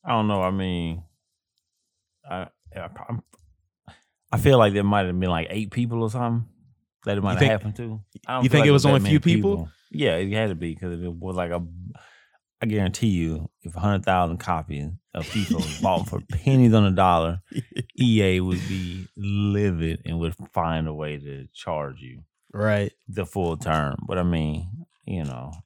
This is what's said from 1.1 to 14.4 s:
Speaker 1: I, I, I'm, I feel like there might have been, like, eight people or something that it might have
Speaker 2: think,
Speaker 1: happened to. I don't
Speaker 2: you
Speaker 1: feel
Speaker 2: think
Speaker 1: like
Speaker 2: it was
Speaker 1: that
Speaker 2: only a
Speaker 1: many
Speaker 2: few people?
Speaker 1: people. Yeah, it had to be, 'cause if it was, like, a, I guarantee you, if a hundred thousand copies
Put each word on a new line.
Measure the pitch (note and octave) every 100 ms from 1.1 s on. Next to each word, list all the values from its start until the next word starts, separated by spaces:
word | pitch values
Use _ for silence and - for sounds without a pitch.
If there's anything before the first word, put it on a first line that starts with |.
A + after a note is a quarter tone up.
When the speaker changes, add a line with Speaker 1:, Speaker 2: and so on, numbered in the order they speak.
| _ _ _ _ _ _ _ _ _ _ _
Speaker 1:
I, | C#3+ F#2 F2+ _ -
I, | F#2+ E2+ F#2+ -
I'm, | A#2 _ _ _ _ _ _ - - _ _ _
I | G#2+
feel | C#3 B2+
like | G#2+
there | G2+
might | G2+ G2+ F#2
have | F2+
been, | F#2
like, | E2+ E2
eight | G#2 G#2
people | B2 A#2+ A#2
or | A2+
something | B2 A#2+ A#2 A2+ _ _ _ _ _
that | G#2 G2+
it |
might | G2
have | F2+
Speaker 2:
think, | C3+
Speaker 1:
happened | G#2+ G#2+
to. | G#2 A#2 A2 - -
I | -
don't | B2+
Speaker 2:
you | B2+
Speaker 1:
feel | D3
Speaker 2:
think |
Speaker 1:
like | C#3+
Speaker 2:
it |
was | C#3
Speaker 1:
that | C#3+
Speaker 2:
only | C#3
a |
Speaker 1:
many | G2
Speaker 2:
few | D3
people? | E3+ A2 G2 G2
Speaker 1:
people. | E2 _ _
Yeah, | D2+ G#2+
it | E2 G2
had | G#2+ A2
to |
be, | E2+ E2+
'cause | D2+ F2+
if | E2+
it | F2
was, | E2+ F#2
like, | F2+ F2
a, | F2 F2 F2 F#2 - - _ _ _ _ _
I |
guarantee | A#2 G#2+ F#2 - A2+
you, | F2+ E2 D#2+ D#2 _
if | E2
a | E2+
hundred | G#2 G2
thousand | E2+ F#2 E2+
copies | F2